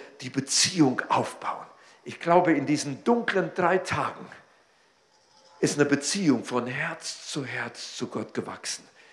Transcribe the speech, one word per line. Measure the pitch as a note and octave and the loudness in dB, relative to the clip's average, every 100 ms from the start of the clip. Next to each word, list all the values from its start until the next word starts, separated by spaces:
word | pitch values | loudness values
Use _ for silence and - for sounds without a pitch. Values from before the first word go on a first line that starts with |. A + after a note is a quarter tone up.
| - - | -16 -14
die | C3 | -6
Beziehung | C3+ C3 - - F#3 C#3 A#2 - | -4 0 2 4 6 4 4 0
aufbauen. | A#2 - - - - - - - - | 0 0 -6 -8 -8 -10 -20 -20 -18
Ich | - - | -16 -6
glaube, | E3+ F3 E3+ | 4 6 6
in | C#3+ C#3 | 2 2
diesen | D3 D3+ C3 | 0 -2 -2
dunklen | - A#3 G3 F#3+ E3+ | 2 2 2 0 0
drei | - F3 F#3 | 2 2 2
Tagen | - - A#2+ - - - _ _ _ _ _ _ _ _ _ _ _ - | 0 -2 -4 -6 -16 -20 _ _ _ _ _ _ _ _ _ _ _ -2
ist | D3 C#3+ | 0 2
eine | C#3 | 2
Beziehung | C#3+ - G3+ E3+ A#2 | 2 0 0 2 2
von | - B2 A#2+ | 2 -4 -4
Herz | C3 C3+ D#3+ - - - | -6 -6 -8 -10 -12 -8
zu | D#3 | -8
Herz | B2 B2 A#2 - - - | -6 -8 -8 -10 -12 -8
zu | A#2 | -8
Gott | B2 A2 | -6 -6
gewachsen, | - G#2 F#2 - - - _ - | -8 -8 -8 -8 -10 -12 _ -20